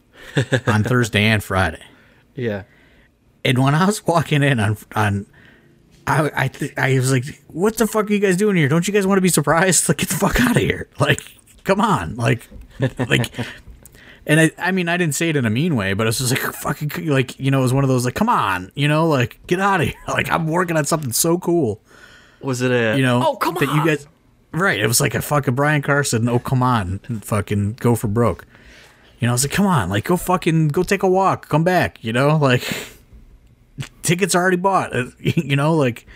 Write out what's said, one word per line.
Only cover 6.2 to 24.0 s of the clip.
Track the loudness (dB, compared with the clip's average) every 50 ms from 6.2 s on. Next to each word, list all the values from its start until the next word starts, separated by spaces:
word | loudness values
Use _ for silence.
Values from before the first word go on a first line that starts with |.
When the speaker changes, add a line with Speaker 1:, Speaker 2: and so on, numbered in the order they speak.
| 0 0 -2
Speaker 2:
I, | -2 -4 -4
th-, | -4 -6 -10 -8 -6
I | -4 -2 0 2 2
was | 2 2
like, | 0 0 0 -4 -12 -16 _
"What | -14 -6 -2 0 0 2 0
the | -2
fuck | 0 0 -2 0 0
are | 0
you | 0
guys | 2 2 2
doing | 2 2 2 2
here? | 2 2 4
Don't | 2 2 0
you | 2 0
guys | 0 2
wanna | 2 2 2 2
be | 2
surprised? | 2 2 2 2 2 2 4 2 2 0 2 0
Like, | 0 0
get | 0 -4
the | -2
fuck | -2 -2 0 0 2
outta | 2 2 2 2
here. | 2 0 -2 -4 -6 _ _ -2
Like, | 0 0 0 0 -2 -14 -20 -20 _ _ -20 -12 -2
come | -2 0 2
on." | 2 2 2 0 -2 -6 -6
Like, | -2 0 0 0 -2 -4 -14 -20 -20 -20 -16 -6 -4 -4 -4 -2 -4 -2 0
like, | 0 0 0 -2 -4 -8 -10 -10 -10 -18 -20 -20 -20 -20
Speaker 1:
<laughs> | -20 -20 -20 -20 -20 -20 -20 -12 -2
Speaker 2:
and | 2 4 4
I, | 4 4 2 0
I | -2 -2
mean, | 0 0 -2 -2
I | -2 0
didn't | 0 -2 -2
say | -2 -2 0
it | 0
in | 0 0
a | 0
mean | 0 0 0 0 0
way, | 0 0 -2 0
but | 0 0
I | 0
was | 0 -2
just | -2 -2
like, | -2 -2 -4 -6 -8
"Fucking," | -6 -6 -6 -6 -4 -6 -6 -6 -6 -2
like, | 0 0 0 0 -2 -4 -4
you | -2 0
know, | 0 2
it | 2
was | 2 2
one | 2 2
of | 2
those, | 2 0 0
like, | -2 -2
"Come | -2 0 0
on," | 0 0 0 0 -2 -4 -6 -10 -6
you | -2 0
know, | 0 2 2 2 2
like, | 2 2 0 -2 -4 -10 -4
"Get | -4 -2 0
outta | 0 0 0 0 0
here." | -2 -4 -8
<laughs> | -8 -6
Like, | -4 -2 -2 -2
I'm | -2 -2 -2
working | 0 0 0 0 0 0
on | -2 0
something | 0 -2 -2 -2 -4 -2
so | -2 0 0 0 0
cool. | 0 0 0 0 0 0 -2 -6 _ _ -20 -20 -20 -20 -20 -20 -20 -20 _ -12 -6
Speaker 1:
Was | -6 -4 -2 0
it | 0
a, | 2 2 2 2 2
Speaker 2:
You | 2 2
know, | 2 2 2 2
Speaker 1:
"Oh, | 0 0
come | 0 -4 -4 -2 -2
Speaker 2:
that | -2 0
Speaker 1:
on." | 0
Speaker 2:
you | 2 2
guys, | 2 0 -2